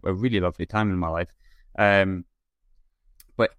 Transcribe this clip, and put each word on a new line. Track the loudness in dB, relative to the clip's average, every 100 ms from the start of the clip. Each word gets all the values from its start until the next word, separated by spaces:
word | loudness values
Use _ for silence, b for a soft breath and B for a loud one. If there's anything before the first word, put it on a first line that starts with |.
a | -4
really | -2 0 0
lovely | -2 -4 -6
time | -2 -2
in | -2
my | -4
life. | -4 -6 _ _ -20 _ 0
Um, | 4 4 2 -2 -10 _ _ _ _ _ _ _ _ _ -18 -2
but | -2